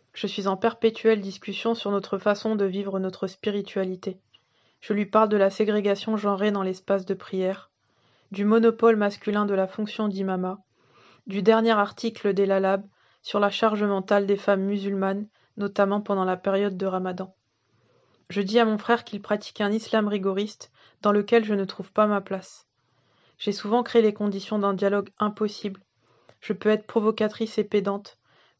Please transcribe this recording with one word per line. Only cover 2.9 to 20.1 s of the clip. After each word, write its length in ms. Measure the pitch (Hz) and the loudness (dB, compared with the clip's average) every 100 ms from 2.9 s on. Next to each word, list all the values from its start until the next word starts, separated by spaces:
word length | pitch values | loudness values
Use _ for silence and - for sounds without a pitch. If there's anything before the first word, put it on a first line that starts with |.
| 190 | -4
notre 280 | 190 185 190 | -4 -6 -8
spiritualité. 920 | - 208 202 196 196 185 185 190 185 _ _ _ _ _ _ | -6 -4 -4 -4 -4 -4 -6 -8 -10 _ _ _ _ _ _
Je 140 | - | -4
lui 120 | 208 202 | -2 2
parle 220 | 214 220 | 4 4
de 80 | 208 | 4
la 140 | 196 | 2
ségrégation 640 | 196 214 208 202 196 - 214 | 2 0 0 0 0 -2 -2
genrée 340 | 202 196 208 | -2 0 0
dans 120 | 202 | 0
l'espace 420 | 190 185 - 196 | -2 -4 -2 -2
de 100 | 190 | -2
prière, 560 | 190 - 190 185 196 - _ _ _ _ _ _ | -8 -6 -4 -4 -4 -12 _ _ _ _ _ _
du 120 | 190 | -2
monopole 520 | 202 226 226 226 233 220 | 4 6 4 6 4 4
masculin 480 | 202 202 - 208 | 2 -2 -2 -2
de 100 | 202 | 0
la 140 | 196 190 | 0 -2
fonction 400 | - 208 - 214 | -4 -8 -4 -4
d'imama, 500 | 190 190 185 185 196 _ _ _ _ - _ - | -2 -2 -2 -4 -8 _ _ _ _ -20 _ -8
du 160 | 196 | 0
dernier 300 | 196 226 226 | 4 6 4
article 600 | 220 208 - 226 214 202 | 2 2 -2 -8 -2 -2
d'Elalab 520 | 196 196 190 190 196 202 _ _ _ | 2 2 2 2 0 -4 _ _ _
sur 160 | - 214 | -4 2
la 120 | 202 | 2
charge 340 | - 220 208 | 2 0 2
mentale 420 | 208 196 190 202 196 | 0 0 2 2 2
des 100 | 196 | 0
femmes 280 | - 196 | 2 2
musulmanes, 640 | 196 202 196 196 190 202 214 _ _ - | 0 -2 -2 -2 -2 -4 -8 _ _ -8
notamment 420 | 202 202 196 202 | -4 0 0 0
pendant 240 | 208 196 | -2 -2
la 120 | 185 185 | -2 -2
période 400 | 196 196 202 185 | -2 0 -2 -4
de 100 | 190 | -4
Ramadan. 480 | 185 185 185 190 _ _ _ _ _ _ _ _ _ - | -4 -4 -8 -10 _ _ _ _ _ _ _ _ _ -8
Je 100 | 202 | -4
dis 180 | 190 226 | 0 2
à 60 | |
mon 140 | 226 214 | 4 2
frère 260 | - 233 | 0 0
qu'il 160 | - 202 | -2 -10
pratique 380 | - 208 - - | -4 -4 -6 -4
un 120 | 202 | -2
islam 360 | 220 214 220 | -2 0 0
rigoriste 600 | 208 | 0